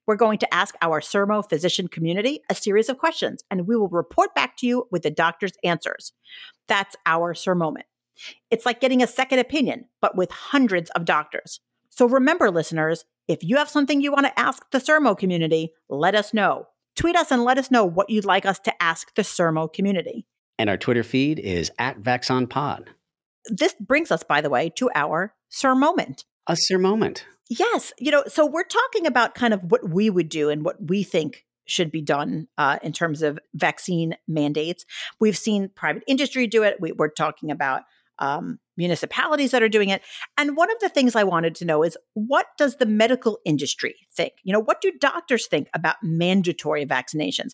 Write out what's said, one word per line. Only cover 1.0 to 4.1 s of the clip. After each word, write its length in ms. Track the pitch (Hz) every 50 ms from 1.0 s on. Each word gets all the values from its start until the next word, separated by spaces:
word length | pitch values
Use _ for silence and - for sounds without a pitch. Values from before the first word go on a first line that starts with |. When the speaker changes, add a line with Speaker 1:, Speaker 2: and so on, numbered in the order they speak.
Speaker 1:
Sermo 460 | - - - 202 202 202 214 214 208 -
physician 420 | 165 147 170 180 - - 185 170
community 500 | - 165 165 165 175 196 208 262 302 - _ -
a 60 | 190
series 320 | - - 214 190 214 220 240
of 100 | 254 262
questions, 460 | - 330 320 - - 127 - - - -
and 160 | 202 185 175 190
we 80 | 240
will 140 | 226 208 180
report 440 | 180 170 - -